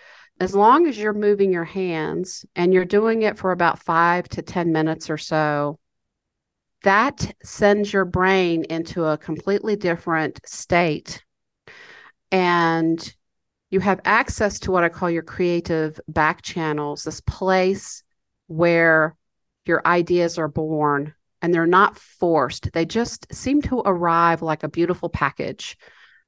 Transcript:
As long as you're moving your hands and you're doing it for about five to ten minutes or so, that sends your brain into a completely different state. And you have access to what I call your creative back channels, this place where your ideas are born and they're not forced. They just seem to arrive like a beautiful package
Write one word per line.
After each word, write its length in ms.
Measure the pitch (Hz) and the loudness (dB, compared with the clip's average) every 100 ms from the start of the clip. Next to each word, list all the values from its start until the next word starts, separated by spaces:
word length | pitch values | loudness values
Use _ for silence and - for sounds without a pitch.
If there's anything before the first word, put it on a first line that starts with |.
| - - - - | -20 -20 -20 -6
As 160 | 185 196 | -2 4
long 320 | 214 277 339 | 6 6 4
as 100 | 214 | 0
you're 160 | 214 | -4
moving 380 | 208 208 202 196 | 0 2 2 2
your 140 | 175 165 | 0 -4
hands 800 | 190 185 165 156 165 180 - - - | -4 -4 -2 -4 -4 -6 -10 -10 0
and 180 | 180 | 2
you're 120 | 185 180 | 4 2
doing 380 | 208 220 226 | 2 2 2
it 140 | 214 214 | 0 -2
for 140 | 190 | -2
about 320 | 180 165 - | 0 0 0
five 460 | - 165 170 175 175 | -2 2 2 0 -4
to 120 | - | -10
ten 300 | 160 180 170 | -8 -4 0
minutes 380 | 160 156 160 - | 0 0 -4 -6
or 80 | 151 | -8
so, 640 | - 156 151 147 147 156 _ _ _ _ _ _ _ _ _ _ | -4 -2 0 -2 -4 -6 _ _ _ _ _ _ _ _ _ _
that 500 | 196 196 254 277 - - | 2 2 2 -2 -8 -10
sends 480 | - - 208 208 202 | -16 0 4 4 2
your 140 | 196 185 | 0 0
brain 580 | 180 185 190 175 165 - | 2 2 4 2 0 -2
into 340 | 165 165 - | -6 -6 -2
a 140 | 160 151 | -2 -2
completely 580 | - 151 - 202 220 208 | -4 -6 -2 -2 -2 -2
different 640 | 180 170 - 160 156 - - | -2 -2 -2 -2 -2 -6 -14
state. 800 | - - 175 175 151 - - - _ _ _ - - - - - _ _ | -14 -2 2 2 -2 -8 -18 -20 _ _ _ -20 -20 -20 -20 -20 _ _
And 840 | 185 180 175 165 165 165 165 - - _ _ _ _ _ | 0 2 2 2 2 0 -2 -6 -18 _ _ _ _ _
you 120 | 190 | -2
have 180 | 190 185 - | 0 0 2
access 540 | 220 269 - 214 202 | 0 0 -2 -2 -2
to 100 | - | -2
what 120 | 185 | 0
I 60 | 170 | 0
call 200 | 170 175 | 0 -4
your 140 | 170 | -4
creative 760 | 160 - 180 175 170 160 156 156 - | -6 -4 -2 -2 -2 -4 -4 -8 -6
back 340 | 156 156 - | 0 0 0
channels, 640 | - 175 160 151 147 - | -8 -6 -4 -4 -6 -8
this 180 | - 156 | -10 -8
place 840 | - - 190 185 185 196 - - - _ _ _ - | -8 -4 0 2 2 -2 -6 -14 -18 _ _ _ -10
where 680 | 160 170 170 165 160 156 - _ _ _ _ - | 0 2 4 4 4 2 -4 _ _ _ _ -2
your 200 | 170 - | 0 2
ideas 520 | 175 170 175 170 165 | 2 2 0 0 -2
are 100 | 156 | -4
born 640 | 151 156 156 151 143 151 - _ _ | -4 -4 0 0 0 -2 -10 _ _
and 120 | 175 | 0
they're 140 | 175 165 | 2 4
not 300 | 180 202 - | 4 4 0
forced. 720 | - _ 175 160 123 - - | -14 _ 0 2 0 -4 -6
They 120 | 156 165 | -4 -2
just 480 | 226 233 - - | -2 -4 -6 -14
seem 280 | - 254 285 | -10 -2 -2
to 180 | - 254 202 | -2 -2 0
arrive 560 | 180 175 165 170 165 | 0 0 2 2 2
like 220 | 165 156 | -2 -4
a 60 | 147 | -4
beautiful 400 | 165 170 175 170 | -2 -2 -2 -6
package 680 | - 139 - - - - - - - - _ | -4 -4 -4 -8 -10 -14 -16 -20 -20 -20 _